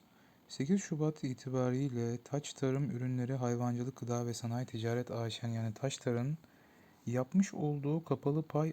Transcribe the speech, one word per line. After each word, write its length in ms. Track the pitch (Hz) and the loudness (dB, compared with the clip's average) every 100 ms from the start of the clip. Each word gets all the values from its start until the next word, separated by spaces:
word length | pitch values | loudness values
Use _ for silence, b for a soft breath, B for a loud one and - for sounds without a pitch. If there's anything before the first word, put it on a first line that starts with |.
| B B B B - | B B B B -16
Sekiz 340 | - 135 196 | -6 2 2
Şubat 420 | - 151 151 156 | 2 0 0 0
itibariyle 960 | 135 127 127 127 127 127 143 120 117 120 | -4 -4 -2 2 2 2 0 0 -2 -2
Taç 300 | - 147 - | -4 -4 -4
Tarım 380 | - 131 135 143 | -2 0 2 0
Ürünleri 420 | 120 127 127 123 | -2 -2 0 0
Hayvancılık 680 | 135 123 120 123 120 123 - | 0 2 2 2 0 -2 -6
Gıda 260 | 120 120 120 | -2 -2 -2
ve 80 | |
Sanayi 320 | 113 117 117 131 | -4 -2 -2 -2
Ticaret 460 | 113 117 120 123 | -2 0 0 -2
A 180 | 117 113 | -2 -4
Ş'nin 220 | - 117 | -4 -4
yani 220 | 113 113 | -2 -2
Taçtar'ın 640 | 110 135 - 127 120 127 160 B B B B B B - | -2 -4 -2 0 0 0 -4 B B B B B B -2
yapmış 460 | 123 127 185 190 | -2 2 4 4
olduğu 500 | - 151 147 139 160 | 2 0 0 0 0
kapalı 400 | 160 - 143 151 | 0 0 2 2
pay 280 | 156 147 156 | 2 2 0